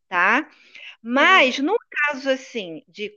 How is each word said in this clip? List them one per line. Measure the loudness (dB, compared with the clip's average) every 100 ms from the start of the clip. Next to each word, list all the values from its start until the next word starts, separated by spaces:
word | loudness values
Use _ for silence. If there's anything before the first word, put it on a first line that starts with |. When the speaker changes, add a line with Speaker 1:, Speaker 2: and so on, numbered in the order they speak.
| _
Speaker 1:
tá? | 0 2 2 -2 _ _ -20 -20 -18
Mas | -4 2 4 4 4 0
Speaker 2:
Uhum. |
Speaker 1:
no | -2 -2 _
caso, | -4 -4 -4 -4
assim, | -4 -4 -12 -12 -16 _
de | -14 -14